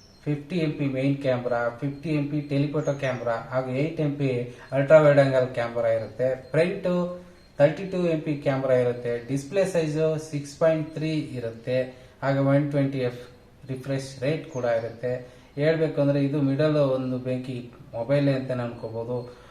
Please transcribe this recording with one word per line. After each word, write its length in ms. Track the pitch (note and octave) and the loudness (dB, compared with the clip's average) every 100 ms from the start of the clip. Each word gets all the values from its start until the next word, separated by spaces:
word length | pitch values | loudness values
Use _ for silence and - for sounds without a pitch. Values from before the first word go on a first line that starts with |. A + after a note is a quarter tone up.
| - - | -20 -10
ಫಿಫ್ಟಿ 340 | - D3 - F3+ | -4 -4 -2 -2
ಎಂ 140 | D#3 | -2
ಪಿ 140 | C#3+ C#3 | 0 -2
ಮೇನ್ 320 | C3 C3+ C#3 | 0 0 0
ಕ್ಯಾಮ್ರಾ, 520 | C3 B2 A#2+ A#2+ A#2 | 0 0 0 0 0
ಫಿಫ್ಟಿ 400 | A#2 C#3+ C#3 F3 | -2 -6 -6 -2
ಎಂ 180 | D3+ C#3 | -2 0
ಪಿ 140 | D3+ | -2
ಟೆಲಿಫೋಟೋ 520 | C#3 C#3 D3 D3+ C#3+ | -2 0 0 0 -2
ಕ್ಯಾಮ್ರಾ, 420 | C#3 C3+ A#2+ A#2 A2+ | -2 -2 -4 -2 -4
ಹಾಗೂ 340 | - B2+ B2+ | -2 -4 -2
ಏಟ್ 280 | B2+ D#3 E3 | -2 -2 -2
ಎಂ 160 | D3 C#3+ | -2 0
ಪಿ 400 | C3+ B2 A#2+ - - | 0 0 -4 -10 -4
ಅಲ್ಟ್ರಾ 260 | C3+ C#3 D#3 | -2 8 10
ವೈಡ್ 220 | D3+ C#3 | 10 8
ಆಂಗಲ್ 280 | C3+ C3 B2 | 6 4 2
ಕ್ಯಾಮ್ರಾ 420 | A#2+ A#2 A#2 A#2 | 0 -4 0 0
ಇರುತ್ತೆ. 600 | A2+ G#2+ - B2+ B2+ - | 0 -2 -2 -2 -2 -2
ಫ್ರಂಟ್ 720 | D3 F3 G3 F3+ F3+ F3 - - - - - | 0 2 0 0 0 -2 -6 -14 -20 -20 2
ತರ್ಟಿ 280 | C#3+ G3+ F#3 | 4 4 -6
ಟೂ 200 | F3+ F3 | -2 0
ಎಂ 160 | D#3 | 0
ಪಿ 160 | D#3 C#3+ | -2 -2
ಕ್ಯಾಮ್ರಾ 360 | D3 C3+ C3+ | -2 0 2
ಇರುತ್ತೆ. 540 | B2+ B2 A#2+ A#2+ A#2+ A#2+ | 4 4 0 -4 -6 -4
ಡಿಸ್‌ಪ್ಲೇ 380 | C#3 - G3 F#3 | -6 -2 0 2
ಸೈಜ್ 540 | F3 D#3 D3+ D#3+ D#3 D#3 | 0 0 0 0 0 -4
ಸಿಕ್ಸ್ 260 | D3 C#3 - | -8 -8 0
ಪಾಯಿಂಟ್ 360 | D#3+ D#3+ D3+ | 2 2 -2
ತ್ರೀ 180 | - D#3 | -6 -4
ಇರುತ್ತೆ. 720 | D#3 C3 B2 A#2 A2 - B2+ B2+ - - - | -4 -4 -8 -8 -8 -4 -2 -2 -8 -20 -6
ಹಾಗೆ 160 | C3+ C#3 | -2 0
ಒನ್ 300 | C3+ C#3 D3 | 4 4 2
ಟ್ವೆಂಟಿ 280 | C#3+ C3+ C3+ | 0 0 0
ಎಫ್ 300 | B2 B2 - - - - - | -4 -4 -16 -20 -20 -20 -12
ರಿಫ್ರೆಶ್ 520 | C3 C3+ C3+ - - | -10 -4 -6 -6 -6
ರೇಟ್ 320 | C#3 D#3 - | -4 -4 -6
ಕೂಡ 140 | B2+ A#2+ | -4 0
ಇರುತ್ತೆ. 640 | A2+ A2+ - B2 B2+ - - - - | 0 -2 -6 -4 -4 -8 -20 -16 -2
ಹೇಳ್ಬೇಕು 460 | D3+ D#3 D#3 D3 | 2 2 0 2
ಅಂದ್ರೆ 240 | C#3+ C#3+ C#3 | 2 2 2
ಇದು 160 | D3 | 2
ಮಿಡಲ್ 360 | C3+ C3+ D#3 D3+ | 0 2 2 4
ಒಂದು 400 | C#3 C3 B2+ B2+ | 2 2 -2 -4
ಬೆಂಕಿ 540 | B2+ B2+ B2+ B2 A#2+ - - | -4 -6 -6 -10 -12 -18 -12
ಮೊಬೈಲ್ 360 | A#2 A#2 C#3+ C#3 | -8 0 2 4
ಅಂತಾನೆ 340 | C3+ B2+ B2 | 2 -2 -4
ಅನ್ಕೋಬಹುದು. 720 | A#2+ A#2 A2+ A2+ A#2 B2 B2 - - | -4 -6 -8 -8 -6 -6 -8 -16 -20